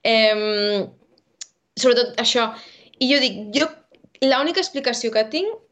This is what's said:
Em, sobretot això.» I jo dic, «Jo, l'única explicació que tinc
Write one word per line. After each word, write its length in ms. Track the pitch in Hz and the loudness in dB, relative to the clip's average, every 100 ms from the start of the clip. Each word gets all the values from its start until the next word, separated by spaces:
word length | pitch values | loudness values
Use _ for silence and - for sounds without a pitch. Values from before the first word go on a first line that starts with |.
Em, 800 | - 226 214 214 214 208 208 208 - - _ _ _ _ - _ _ - | 2 4 4 2 0 -2 0 -2 -4 -12 _ _ _ _ -20 _ _ 0
sobretot 420 | 254 240 240 - | 2 4 0 -2
això.» 300 | 226 247 226 - - - - _ | -2 0 -2 -6 -20 -20 -20 _
I 80 | 254 | 0
jo 80 | 285 | 2
dic, 180 | 254 190 214 | 2 -4 -4
«Jo, 160 | 262 311 - _ _ _ - | -2 -2 -4 _ _ _ -2
l'única 400 | 269 254 294 349 | 2 2 0 -2
explicació 540 | 349 277 269 233 226 | -4 -4 -4 -2 -2
que 100 | 220 220 | 0 0
tinc 220 | 302 392 453 _ | -2 -4 -6 _